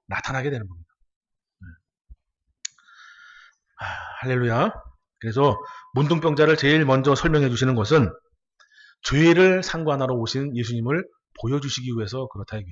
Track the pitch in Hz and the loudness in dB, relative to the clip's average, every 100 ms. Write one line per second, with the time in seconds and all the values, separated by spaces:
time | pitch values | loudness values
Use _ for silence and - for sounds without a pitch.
0 | - - - 131 135 131 98 87 82 _ | -10 -8 -6 -6 -4 -6 -8 -16 -20 _
1 | _ _ _ _ _ _ 87 80 _ _ | _ _ _ _ _ _ -20 -20 _ _
2 | _ - _ _ _ _ - _ _ - | _ -20 _ _ _ _ -16 _ _ -20
3 | - - - - - _ _ - 98 - | -20 -20 -20 -20 -20 _ _ -14 -12 -12
4 | - - 127 127 120 117 196 - - - | -14 -10 -4 -2 0 0 -2 -4 -16 -20
5 | _ _ 113 110 143 110 - - - 127 | _ _ -6 2 2 0 -6 -18 -6 0
6 | 147 165 160 151 151 156 139 156 143 131 | 2 2 2 4 4 4 4 4 4 2
7 | 135 139 165 151 139 117 131 123 104 156 | 2 2 2 2 2 0 0 0 2 4
8 | 101 - _ _ _ _ _ _ - _ | 2 -2 _ _ _ _ _ _ -20 _
9 | - 135 165 170 185 185 185 165 156 139 | -2 4 6 8 6 4 -2 -4 -2 0
10 | 127 127 113 131 143 120 117 120 113 156 | 0 -2 -2 -4 -4 -4 -4 -4 -2 -2
11 | 190 _ _ - 117 143 139 123 127 117 | -4 _ _ -10 -4 -2 -4 -6 -6 -6
12 | 104 131 131 104 95 110 90 | -6 -8 -8 -10 -10 -10 -12